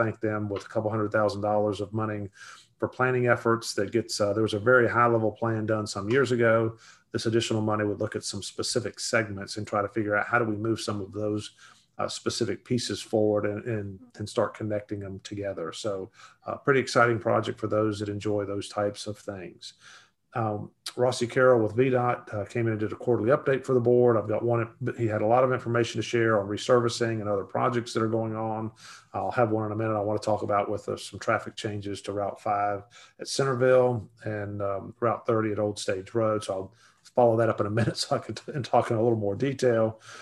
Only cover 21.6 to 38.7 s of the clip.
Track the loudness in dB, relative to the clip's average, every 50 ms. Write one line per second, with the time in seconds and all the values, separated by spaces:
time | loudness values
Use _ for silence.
21.6 | 4 2 2 2 2 4 4 2 2 0 -2 -2 -6 -8 -8 -8 -8 -4 -2 0
22.6 | 0 0 0 0 -2 -4 -4 -4 0 0 0 2 4 2 2 2 2 0 0 0
23.6 | 0 0 2 2 4 4 6 6 6 6 4 4 2 0 -2 0 0 2 2 0
24.6 | 0 -2 -6 _ -6 -6 -4 -2 -2 0 0 0 2 4 4 4 4 4 2 -2
25.6 | -2 0 0 0 0 0 -2 -6 -4 0 0 2 4 4 4 2 2 -2 -6 -4
26.6 | 2 4 4 4 4 2 0 0 -2 -2 -2 -4 -2 -2 -2 -2 -4 -4 -2 0
27.6 | 0 0 0 -2 -4 -2 -2 -2 0 0 0 -2 -2 -2 -4 -4 -4 -4 -4 -6
28.6 | -6 -8 -10 -14 -20 -20 -20 -20 -20 _ -6 -4 -4 -2 2 2 2 2 2 0
29.6 | 0 -2 -2 -2 -2 0 0 0 0 0 -2 -2 0 0 -2 0 0 0 0 0
30.6 | 0 0 -4 -6 -4 -6 -8 -8 -8 -14 -14 -6 -2 0 0 0 -2 -6 -10 -8
31.6 | -6 -6 -6 -6 -6 -8 -8 -8 -8 -8 -4 -4 -4 -4 -6 -6 -4 -2 0 0
32.6 | 0 -2 -2 -4 -8 -14 -20 -20 -20 -20 _ -14 -10 -6 -2 0 0 0 2 2
33.6 | 4 6 6 6 6 4 2 0 -4 -8 _ _ -8 -6 -6 -6 -6 -6 -6 -4
34.6 | -4 -2 -4 -4 -6 -10 -6 _ 0 0 0 0 0 0 2 2 2 0 0 0
35.6 | 0 -2 -2 -2 -4 -4 -4 -4 -6 -4 -2 0 0 2 0 0 -2 -4 -6 -6
36.6 | -6 -10 -14 _ _ _ _ _ _ -2 _ 6 6 6 6 6 4 2 2 0
37.6 | 0 0 2 2 0 0 0 -4 -2 -2 -2 -2 -2 -6 -12 -10 -10 -8 -6 -6
38.6 | -4 2